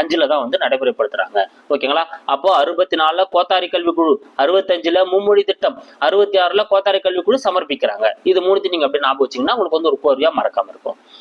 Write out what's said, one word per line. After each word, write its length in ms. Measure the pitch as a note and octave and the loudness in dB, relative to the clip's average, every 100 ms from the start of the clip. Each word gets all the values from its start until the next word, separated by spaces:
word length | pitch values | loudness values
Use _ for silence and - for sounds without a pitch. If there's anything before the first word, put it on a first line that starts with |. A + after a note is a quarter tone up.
அஞ்சுல 260 | D#3+ E3 C#3+ | -2 0 0
தான் 140 | D3 | 0
வந்து 180 | B2 E3+ | -2 -2
நடைமுறைப்படுத்துறாங்க. 840 | C3+ C3 B2+ A#2 A2 - F#2+ G2+ F#2+ _ - | 0 0 -2 -2 -4 -4 -4 -2 -4 _ -4
ஓகேங்களா? 340 | C#3+ C3 D3+ E3 - | -2 0 -2 -4 -8
அப்போ 300 | - C#3 F#3+ | -6 -2 2
அறுபத்தி 420 | E3 D3 E3+ F#3 E3 | 2 2 0 -2 0
நாலுல 280 | D#3 E3+ F#3+ | 0 0 0
கோத்தாரி 360 | F3 F3+ F#3 F3+ | 0 0 0 -2
கல்விக்குழு, 400 | F3+ E3+ E3 E3 - - - | -4 -2 0 2 0 -2 -2
அறுபத்தஞ்சுல 680 | C#3+ F#3+ F#3+ F3 E3+ F3 F#3 | 2 2 0 -2 0 0 2
மும்மொழி 340 | F#3+ G3+ G3+ | 0 2 2
திட்டம், 400 | G3+ - E3+ B2 - - | 2 0 -4 -4 -14 -4
அறுபத்தி 400 | D3 F#3+ G3+ F#3+ | 0 2 2 2
ஆறுல 280 | F3+ G3 G#3+ | 2 0 0
கோத்தாரி 300 | G3 G3+ G3 F#3+ | 0 2 0 -2
கல்விக்குழு 320 | F3+ F3 C4 | -4 -4 -2
சமர்ப்பிக்கிறாங்க. 680 | G#3 F3+ - C#3+ A2+ G#2 A3 - | -2 -2 -4 -4 -4 0 -2 -2
இது 180 | - F#3 | 0 0
மூணுத்தையும் 340 | F#3 G3 F#3+ | 2 0 0
நீங்க 120 | F3 C#3 | -2 -2
அப்படியே 240 | C#3+ C3+ | 0 0
ஞாபகம் 160 | C3+ C3 | 0 -2
வச்சீங்கன்னா, 280 | B2 D3+ | -2 -2
உங்களுக்கு 240 | A#3+ F3 D#3+ | -2 0 0
வந்து 120 | D#3+ | 0
ஒரு 60 | C3+ | 0
கோர்வையா 280 | D3 C3 D#3+ B2 | 0 2 0 0
மறக்காம 300 | G#2 - F#2+ | -2 -2 -6
இருக்கும். 280 | - - - _ - | -8 -12 -12 _ -20